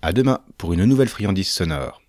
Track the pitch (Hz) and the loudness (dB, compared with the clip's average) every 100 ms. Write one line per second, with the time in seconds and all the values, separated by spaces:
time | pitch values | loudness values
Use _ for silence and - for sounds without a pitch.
0 | 80 95 131 131 _ _ 82 87 104 135 | 0 2 2 0 _ _ -4 2 4 4
1 | 127 - 104 98 92 - 82 73 64 - | 2 0 -2 -2 -2 -2 -4 -4 -8 -12